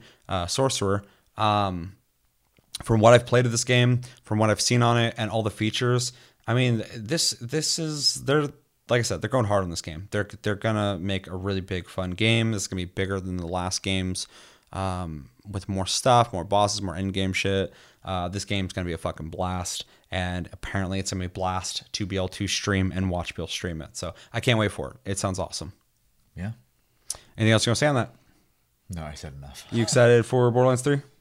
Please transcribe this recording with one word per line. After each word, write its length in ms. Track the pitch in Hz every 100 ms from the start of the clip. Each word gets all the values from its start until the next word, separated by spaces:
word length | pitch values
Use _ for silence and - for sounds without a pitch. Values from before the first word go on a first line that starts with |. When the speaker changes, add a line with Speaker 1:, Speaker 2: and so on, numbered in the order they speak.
| - _ -
Speaker 1:
uh, 180 | 92 87
sorcerer. 560 | - 135 - 98 98 - _ _ -
Um, 600 | 107 104 98 90 87 - _ _ _ _ _ _ _ -
from 160 | - 113
what 120 | 110
I've 140 | 120 123
played 180 | 123
of 60 | 123
this 120 | 120
game, 380 | - 123 123 123 - -
from 160 | - 107
what 120 | 110
I've 100 | 104
seen 220 | - 123
on 140 | 120 120
it, 160 | 113 -
and 140 | 107
all 100 | 110
the 80 | 107
features, 640 | - 110 - 123 123 123 - - _ -
I 80 |
mean, 300 | 117 127 113 - 123
this, 360 | 107 165 - -
this 380 | 120 156 151 -
is, 440 | 156 151 135 135
they're, 180 | 127 151 143 - _ _ -
like 120 | 120
I 20 |
said, 180 | 117 87
they're 80 | 107
going 140 | 131
hard 180 | 104 101
on 60 | 92
this 120 | 82
game. 260 | - 80 98
They're, 140 | 104 101 -
they're 120 | 104
gonna 440 | - 113 107 104 95
make 280 | 95 95 87
a 100 | 92
really 240 | 95 95
big, 280 | 92 92 85
fun 240 | - 92
game. 400 | 87 110 113 113
This 100 | 107
is 60 | -
gonna 120 | 95
be 40 | 90
bigger 340 | - 95 98
than 160 | 92 90
the 100 | 85
last 360 | 90 90 -
games, 440 | 98 95 92 92 - - - _ _
um, 560 | - 95 90 87 78 64 _ 101
with 180 | 95 -
more 180 | 98 87
stuff, 460 | - 143 120 117
more 120 | 92
bosses, 360 | 92 101 104 104
more 120 | 98
end 180 | 80 98
game 200 | 95 95
shit. 380 | 92 98 98 92 - - _
Uh, 240 | - 92 87
this 160 | 98 -
game's 260 | 101 92
gonna 140 | - 87
be 60 |
a 40 | 82
fucking 300 | 87 - 78
blast, 560 | - 90 92 87 - - _ -
and 380 | 92 90 90 87
apparently 460 | - - 98 95 95
it's 120 | 95
gonna 100 | 95
be 60 | 90
a 20 |
blast 640 | 95 92 92 90 - -
to 120 | - 98
be 100 | 95
able 120 | 92
to 180 | - 98
stream 460 | - - 95 95
and 160 | 92 95
watch 240 | 87 87
people 120 | - 82
stream 360 | - 92 80
it. 120 | 71 -
So 180 | 87 - -
I 80 | 113
can't 180 | 127 113
wait 140 | 104
for 200 | - 67 -
it. 60 | -
It 80 | 98
sounds 200 | 101 90
awesome. 340 | 85 - 76 - _ _ _ _ _
Speaker 2:
Yeah. 180 | 85 95 117 _ _ _ _ - - - -
Speaker 1:
Anything 160 | 110
else 140 | 110 -
you 40 |
wanna 60 | 110
say 100 | 151
on 60 | 135
that? 180 | 110 - _ _ _ _ _ _ -
Speaker 2:
No, 140 | 87
I 100 | 76
said 200 | 73 78
enough. 320 | 69 69 67 -
Speaker 1:
You 120 | 117
excited 420 | 110 127 120 120
for 260 | 113 127 123
Borderlands 300 | 120 127 123
three? 180 | 147 143 - _